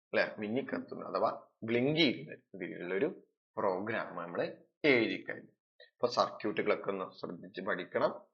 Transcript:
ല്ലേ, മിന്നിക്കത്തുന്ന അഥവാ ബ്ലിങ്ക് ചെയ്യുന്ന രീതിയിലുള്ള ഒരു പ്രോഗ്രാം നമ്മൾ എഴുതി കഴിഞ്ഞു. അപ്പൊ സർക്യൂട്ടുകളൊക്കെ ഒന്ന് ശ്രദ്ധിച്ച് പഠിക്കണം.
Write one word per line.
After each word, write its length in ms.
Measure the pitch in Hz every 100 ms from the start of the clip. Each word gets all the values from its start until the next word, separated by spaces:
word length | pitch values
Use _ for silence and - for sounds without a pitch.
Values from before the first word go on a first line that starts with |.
| _ 110
ല്ലേ, 200 | 85 -
മിന്നിക്കത്തുന്ന 680 | 104 120 - - - 87 90
അഥവാ 360 | 92 113 - - _
ബ്ലിങ്ക് 360 | 110 117 131 156
ചെയ്യുന്ന 320 | 147 107 107
രീതിയിലുള്ള 640 | - _ 92 87 87 87 98
ഒരു 300 | 151 190 - _ _ 110
പ്രോഗ്രാം 580 | 101 92 110 107 78 90
നമ്മൾ 260 | 85 92 156 - _ _ 151
എഴുതി 400 | 123 104 92 -
കഴിഞ്ഞു. 220 | - - _ _ _
അപ്പൊ 260 | - _ 123
സർക്യൂട്ടുകളൊക്കെ 840 | - 95 - 107 107 104 95 -
ഒന്ന് 300 | 98 90 -
ശ്രദ്ധിച്ച് 420 | 92 87 90 -
പഠിക്കണം. 600 | 98 92 90 117 139 - -